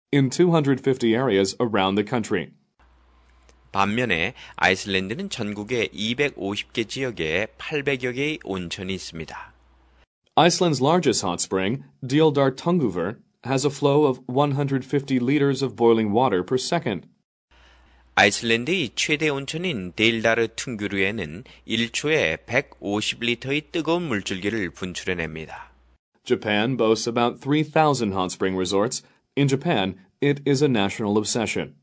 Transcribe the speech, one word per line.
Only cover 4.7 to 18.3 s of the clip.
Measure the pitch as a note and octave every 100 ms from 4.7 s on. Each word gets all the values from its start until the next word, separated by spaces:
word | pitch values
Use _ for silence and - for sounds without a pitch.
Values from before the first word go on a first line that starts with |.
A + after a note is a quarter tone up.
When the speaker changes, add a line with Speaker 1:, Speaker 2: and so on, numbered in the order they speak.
| F#2+ G#2 F#2+ F#2+ C3+ G3
Speaker 2:
전국에 | - G#2 G#2 G#2 A#2+ G2+
이백오십 | D#2+ G#2+ B2 C#3+ - F#2+ G#2 -
개 | - A2+
지역에 | C3 C3 F2+ D#2 E2+ A2 -
팔백 | - D3+ C#3 C3 B2
여 |
개의 | B2 D3 D3+ -
온천이 | F#2+ E2+ G2+ F#2+
있습니다. | F#2+ - E2 D2+ - - _ _ _ _ _ _ _ _ -
Speaker 1:
Iceland's | E3+ E3+ F3 C3+
largest | C3+ F3+ C#3+ G2+
hot | F#2+ F2
spring, | - F#2+ F#2+ C3 - -
Deildar | B2+ C#3+ D#3+ C#3 C#3 C3+
Tunguver, | E3+ F3+ A#2+ F2 E2+ A2 _ _ A#2
has | C3 C#3
a |
flow | C#3 C#3+ C#3+ C#3+
of | C3 -
one | B2+ D3 C#3
hundred | C#3 C3+ -
fifty | C#3+ C#3 C3
liters | A#2+ D3 C#3 C3+
of | C3+ G#2
boiling | A#2 A2+ G#2+ G#2
water | C3 F#2 F#2
per | C3
second. | - E3+ C3 F#2 - _ _ _ _ _ _ _ _ _ _ -
Speaker 2:
아이슬란드의 | G2+